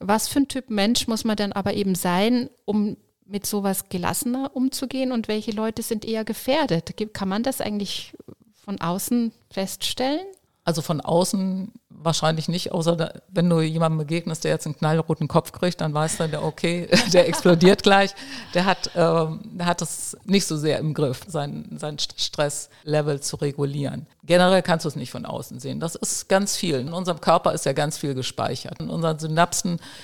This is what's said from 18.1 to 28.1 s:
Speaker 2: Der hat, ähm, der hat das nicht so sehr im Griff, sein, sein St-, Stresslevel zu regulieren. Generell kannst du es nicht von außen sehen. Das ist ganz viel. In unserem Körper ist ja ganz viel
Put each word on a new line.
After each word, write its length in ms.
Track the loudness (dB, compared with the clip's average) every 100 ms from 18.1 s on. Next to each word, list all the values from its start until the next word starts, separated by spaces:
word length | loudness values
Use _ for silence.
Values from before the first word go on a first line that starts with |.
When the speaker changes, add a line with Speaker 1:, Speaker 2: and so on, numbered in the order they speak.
| -2 -14 -14 -4
Speaker 2:
Der 120 | 0 2
hat, 240 | 0 -2
ähm, 460 | 2 4 4 0 -4
der 220 | -10 -4 -2
hat 140 | 0
das 360 | -4 -6 -10 -8
nicht 220 | 0 2 2
so 100 | 0
sehr 220 | 0 0
im 160 | 0
Griff, 280 | 0 0 -2 -6
sein, 400 | -6 -6 -8 -12 -10
sein 200 | -8 -6
St-, 160 | -6 -6
Stresslevel 1040 | -6 -2 -2 -4 -10 -12 -2 0 0 -2
zu 160 | -6 -4
regulieren. 720 | -4 -2 -2 -2 -4 -6 -12 _
Generell 400 | 2 6 6 6
kannst 220 | 4 0
du 40 | 0
es 80 | -6
nicht 140 | -8
von 160 | -10 -8
außen 340 | -10 -10 -10
sehen. 200 | -8 -6
Das 140 | -6
ist 340 | -6 -4 -4 2
ganz 280 | 2 2 -2
viel. 200 | 0 -2
In 160 | -2
unserem 280 | -4 -4 0
Körper 320 | 4 4 4
ist 120 | 0 0
ja 60 |
ganz 240 | 0 -2 -2
viel 160 | -4